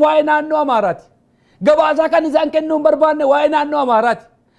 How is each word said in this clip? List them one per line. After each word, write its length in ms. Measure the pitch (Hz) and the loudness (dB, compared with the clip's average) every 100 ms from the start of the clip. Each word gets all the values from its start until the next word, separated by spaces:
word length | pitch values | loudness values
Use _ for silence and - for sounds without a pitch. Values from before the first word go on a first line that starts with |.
ዋይ 180 | 302 311 | 2 2
ናኖ 280 | 302 302 311 302 | 0 0 -2 -4
አማራት 460 | 277 226 190 - - _ _ _ _ - | -2 -2 -2 -6 -12 _ _ _ _ -4
ገባዛ 380 | 208 302 311 302 320 | 2 2 2 0 0
ከን 160 | 330 320 | 0 0
ኢሳን 220 | 302 302 | 0 0
ከኑን 300 | 311 311 311 | -4 -2 0
በርባነ 380 | 311 294 311 302 | 0 2 0 0
ዋይ 220 | 277 285 294 | 0 2 0
ናኖ 240 | 302 294 294 | 0 -2 -4
አማራት 400 | 254 220 240 220 - _ _ | 0 0 0 -4 -8 _ _